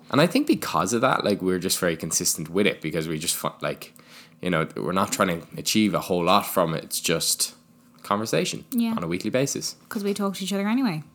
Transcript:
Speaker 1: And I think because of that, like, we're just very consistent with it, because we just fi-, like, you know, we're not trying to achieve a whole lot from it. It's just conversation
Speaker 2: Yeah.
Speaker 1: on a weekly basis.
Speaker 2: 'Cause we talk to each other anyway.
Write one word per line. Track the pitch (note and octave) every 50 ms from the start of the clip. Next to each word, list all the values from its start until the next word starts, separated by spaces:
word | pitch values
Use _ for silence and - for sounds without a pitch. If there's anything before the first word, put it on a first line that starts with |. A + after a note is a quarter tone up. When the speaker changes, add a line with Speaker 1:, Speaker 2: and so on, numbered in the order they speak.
| - -
Speaker 1:
And | - C3+
I | D#3
think | F3+ - C4 D4 -
because | - - - - - D#2+ E2+ F#2+ A2+
of | A2+
that, | B2 C3 - - -
like, | G2+ G#2 F2 F2
we're | F#2 F#2 F#2
just | E2+ F#2+ - -
very | F#2 F2 E2
consistent | D#2+ F#2+ E2 - - F2+ - - - D#2+ D#2
with | E2+ G2 G#2
it, | F#2 - -
because | - D#2 D#2 F2 D#2 E2
we | E2 D#2
just | D#2+ D#2 -
fi-, | - - D2 - -
like, | D2 D2 D2 - - - - - - - - - - - - -
you | - F2+
know, | F2 D#2 D#2+ D#2 -
we're | G#1+ G#1 C#2+
not | F2+ F#2+ G2+ G2+
trying | - - G#2 F#2 E2+ E2+
to | D#2 - -
achieve | D#2 D2 - - A2 G#2+ G2+ E2
a | D2+
whole | - - F#2 F2 E2+
lot | F2 F#2+ G2+ - -
from | - F#2+ F2 E2 D#2
it. | - -
It's | - - -
just | - - E2+ D#2+ - - - - - - - - _ _ _ _ _ _ _ -
conversation | - - G2+ G#2 A2 A2+ - D#3+ F3+ F3+ - - - -
Speaker 2:
Yeah. | - A#3+ A#3 A3+ A3+ -
Speaker 1:
on | E2+
a | E2
weekly | E2+ F#2 - G#2+
basis. | - B2+ C#3 C#3 - - - - - - - -
Speaker 2:
'Cause | - A3 G3
we | G3+ G3+
talk | G3+ G3+ G3 F#3 -
to | F#3+
each | F#3
other | G3+ G3 G3 G#3
anyway. | A3+ C4 C4+ A3+ D#3+ D3+ D3 - -